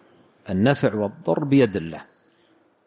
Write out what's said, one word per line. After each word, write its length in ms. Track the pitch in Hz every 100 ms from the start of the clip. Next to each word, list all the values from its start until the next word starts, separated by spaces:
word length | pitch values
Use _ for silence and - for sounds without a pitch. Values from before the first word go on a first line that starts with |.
| _ _ _ _ -
النفع 440 | 92 120 143 117
والضر 500 | 104 104 - - 165
بيد 320 | 143 139 117 92
الله، 260 | 80 76 - _ _ _ _ _ _ _